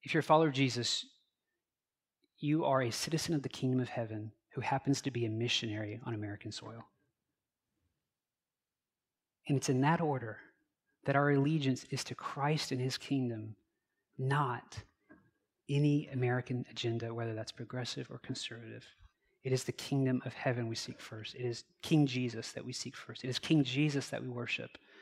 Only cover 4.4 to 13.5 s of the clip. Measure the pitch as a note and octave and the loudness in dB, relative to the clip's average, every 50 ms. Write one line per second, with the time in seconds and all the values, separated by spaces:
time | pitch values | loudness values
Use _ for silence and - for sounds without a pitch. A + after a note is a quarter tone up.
4.4 | _ _ - - A2+ - C#3 C3+ - C#3 C#3 - - C3+ B2 A#2+ A#2 A2 G#2+ A2+ | _ _ -8 -6 -2 0 -2 0 2 2 0 2 0 -2 -2 0 0 0 0 0
5.4 | A#2 A#2+ - - - A2+ G#2 G#2+ A2 G#2 G#2+ A2+ - B2 A#2 G#2 G#2 G#2 G2+ G2+ | 0 2 0 0 0 -2 -2 -4 -4 -4 -6 -8 -6 -6 -4 -4 -4 -6 -8 -8
6.4 | - A2 G2+ - - A2 A2+ A#2 - _ _ _ _ _ _ _ _ _ _ _ | -10 -10 -10 -10 -12 -12 -14 -14 -16 _ _ _ _ _ _ _ _ _ _ _
7.4 | _ _ _ _ _ _ _ _ _ _ _ _ _ _ _ _ _ _ _ _ | _ _ _ _ _ _ _ _ _ _ _ _ _ _ _ _ _ _ _ _
8.4 | _ _ _ _ _ _ _ _ _ _ _ _ _ _ _ _ _ _ _ _ | _ _ _ _ _ _ _ _ _ _ _ _ _ _ _ _ _ _ _ _
9.4 | _ - C#3+ C3 - - C3+ B2+ C3+ D3 E3 E3 E3+ D3+ C#3 B2+ A#2 A2 G#2+ - | _ 0 0 0 2 2 2 4 4 4 4 4 2 0 -2 -2 -4 -8 -10 -12
10.4 | - - _ _ _ _ _ _ _ _ _ _ _ - C3+ C#3 C#3+ C#3+ C#3+ C#3 | -16 -20 _ _ _ _ _ _ _ _ _ _ _ 2 4 4 6 6 6 6
11.4 | C#3 D3 D#3+ D#3+ C#3 C3 B2+ B2 - - - C3 - - - - - - - C#3+ | 4 4 4 4 4 2 2 0 -2 -6 -6 -6 -4 -6 -8 -8 -8 -8 -4 0
12.4 | C3+ D3 D#3 D3+ - - C3+ B2+ B2+ C3 C3 - - - C#3+ C#3 B2+ A#2+ A#2 A2 | 2 2 2 0 0 -2 -2 0 0 -2 -2 -4 -4 -2 0 0 2 0 -2 -4
13.4 | G#2+ A2 | -6 -10